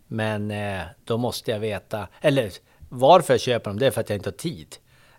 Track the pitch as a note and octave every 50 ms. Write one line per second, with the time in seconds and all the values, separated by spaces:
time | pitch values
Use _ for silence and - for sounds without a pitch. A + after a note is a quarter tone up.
0 | _ - A#2+ A2 A2 A2 G#2+ G#2 G#2 G#2+ G#2 G#2 G#2 G2+ G2 F#2 E2 E2 - _
1 | _ - A#2 A2+ B2 A#2 G#2 - - B2+ A2+ G#2 A2 A2 G2+ F#2 - - - G#2+
2 | F#2+ - _ - - D#3 C#3 C3+ A#2 G2 E2+ - _ _ _ _ - - D3 B2
3 | B2+ C#3 F3 F#3 D3+ - C3 G#2+ - C3 A#2+ A2+ - G#2+ G2 G#2 C3 C3 - A#2
4 | A2 - G#2 G2 - G2+ F2+ - - F3 C3+ E2 D2 - - - _ _ _ _
5 | _ _ _